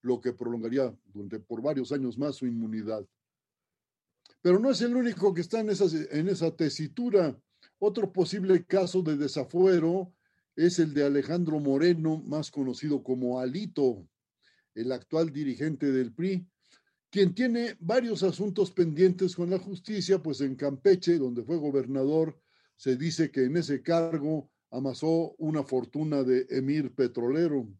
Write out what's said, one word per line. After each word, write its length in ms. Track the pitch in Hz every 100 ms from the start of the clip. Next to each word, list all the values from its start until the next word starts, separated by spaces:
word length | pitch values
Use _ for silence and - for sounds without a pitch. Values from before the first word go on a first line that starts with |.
lo 200 | 123 123
que 120 | 123
prolongaría 600 | - 117 117 113 131 127 - _
durante, 340 | 101 101 107
por 220 | - 113
varios 300 | 135 143 123
años 260 | 143 127 113
más 180 | 143 139
su 120 | 127
inmunidad. 580 | 117 113 110 104 110 98 _ _ _ _ _ _ _ _ _ _ _ _ _
Pero 180 | 175 185
no 120 | 247
es 100 | 262
el 140 | 240 247
único 380 | 240 160 196
que 80 | 175
está 180 | 170 226
en 100 | 214
esa, 160 | 196 190 160 -
en 180 | 147 180
esa 260 | 185 165 160
tesitura. 840 | 156 - 151 - 240 196 160 - _ _ _ _
Otro 340 | 208 202 196
posible 540 | 185 170 202 190 180 175
caso 360 | 190 175 185
de 160 | 160 147
desafuero 960 | 143 - 123 175 190 175 160 185 180 _ _ _ _ -
es 240 | 170 175
el 140 | 160
de 100 | 143 143
Alejandro 540 | 143 131 175 165 156
Moreno, 580 | 143 139 170 170 160 156 -
más 260 | 151 147
conocido 520 | 147 131 120 151 143
como 360 | - 131 123 127
Alito, 680 | 127 151 208 - 135 104 85 _ _ _ _ _ _ 110
el 160 | 120
actual 400 | 127 _ 156 165
dirigente 600 | 139 143 127 151 160 143
del 220 | 131 123
pri, 340 | 117 185 190 180 _ _ _ _ _ _
quien 240 | 202 190
tiene 420 | 185 254 233 233 180
varios 440 | 165 240 247 196
asuntos 480 | 185 - 208 202 185
pendientes 640 | - 170 151 185 180 185 180
con 140 | 175
la 80 | 185
justicia, 640 | 190 185 - 214 175 190
pues 200 | 160 131
en 140 | 139 131
Campeche, 600 | 143 135 196 190 175 170
donde 260 | 131 120
fue 140 | 113 170
gobernador, 840 | 147 139 123 135 135 156 160 - _ _ _ _
se 200 | 135 127
dice 360 | 165 160 156
que 140 | 139 127
en 120 | 165
ese 240 | 151 139
cargo 720 | - 170 165 165 147 156 - _ _
amasó 680 | 123 135 120 160 165 165 -
una 260 | 156 156
fortuna 600 | 139 131 120 143 156 143
de 220 | 127 127 127
emir 440 | 135 135 151 135
petrolero. 720 | - 123 123 120 147 170 143 110 98